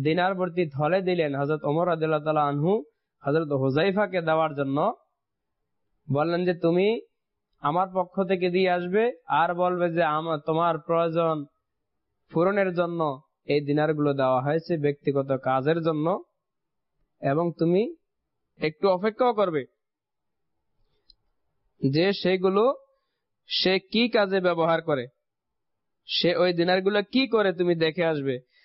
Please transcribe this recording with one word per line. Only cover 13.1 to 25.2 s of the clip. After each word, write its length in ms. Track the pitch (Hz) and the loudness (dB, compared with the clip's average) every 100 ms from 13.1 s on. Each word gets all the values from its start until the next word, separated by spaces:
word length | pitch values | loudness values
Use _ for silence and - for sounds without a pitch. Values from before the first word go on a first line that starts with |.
| 135 _ _ - | -4 _ _ -2
এই 160 | 147 | -2
দিনারগুলো 520 | 143 147 156 151 147 | 0 0 2 0 0
দেওয়া 280 | 139 131 127 | 2 2 2
হয়েছে 360 | 143 160 170 165 | 0 -2 -2 -2
ব্যক্তিগত 540 | 143 143 147 139 135 131 | -2 -2 -2 -2 -2 -2
কাজের 380 | 131 131 139 165 | 0 0 0 0
জন্য, 420 | 160 156 165 220 - _ _ _ _ _ _ _ _ _ | 0 0 -2 -2 -6 _ _ _ _ _ _ _ _ _
এবং 300 | 139 151 175 - | -2 0 -2 0
তুমি 360 | 165 180 269 330 _ _ _ _ _ - | 2 2 0 -6 _ _ _ _ _ -6
একটু 320 | 156 - 196 | -6 0 0
অপেক্ষাও 440 | 180 214 214 247 | 2 0 0 0
করবে 320 | 214 185 151 - _ _ _ _ _ _ _ _ _ _ _ _ _ _ _ _ _ _ _ _ _ 135 | 0 0 -2 -6 _ _ _ _ _ _ _ _ _ _ _ _ _ _ _ _ _ _ _ _ _ -2
যে 240 | 147 190 | 2 0
সেগুলো 600 | 190 180 185 190 196 247 - _ _ _ _ _ _ - | 0 0 0 2 2 2 0 _ _ _ _ _ _ -8
সে 320 | - 185 190 | -2 0 0
কি 300 | - 214 233 | 0 0 2
কাজে 320 | 226 196 190 | 2 2 2
ব্যবহার 400 | 180 170 165 165 | 2 2 2 0
করে, 260 | 160 135 123 _ | 0 -4 -4 _